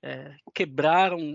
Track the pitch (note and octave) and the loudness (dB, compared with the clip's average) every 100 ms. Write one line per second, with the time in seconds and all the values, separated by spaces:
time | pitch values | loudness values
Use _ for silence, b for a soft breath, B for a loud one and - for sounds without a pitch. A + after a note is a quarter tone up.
0 | - C3 C#3+ C#3+ - - F3 C3+ D3 E3+ | -12 -12 -14 -20 -12 -6 -4 0 4 4
1 | F#3+ F3 D#3 | 4 0 -6